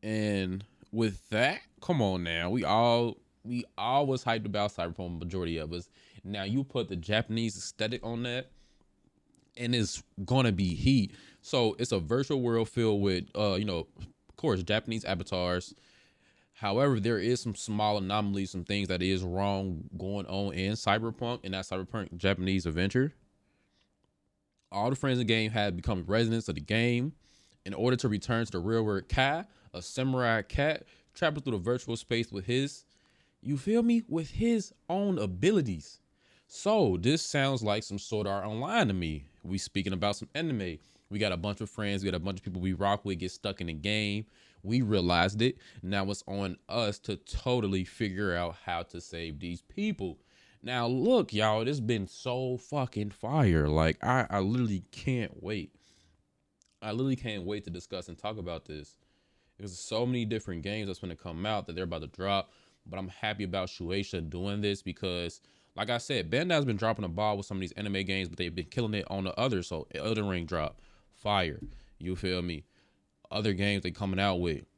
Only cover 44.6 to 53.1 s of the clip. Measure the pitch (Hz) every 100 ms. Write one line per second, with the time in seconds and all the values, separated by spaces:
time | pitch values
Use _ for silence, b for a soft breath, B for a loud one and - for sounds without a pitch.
44.6 | 95 120 113 104 87 85 92 104 123 -
45.6 | B B 90 101 98 101 - 98 98 90
46.6 | - 117 107 101 - 98 - - 127 123
47.6 | 104 95 90 - 107 92 101 85 87 85
48.6 | - 85 87 85 - 82 82 73 87 87
49.6 | _ - 214 185 95 78 b b b b
50.6 | 113 123 117 131 180 254 - 104 110 107
51.6 | 113 147 110 113 95 - 127 123 127 123
52.6 | - 147 127 - 104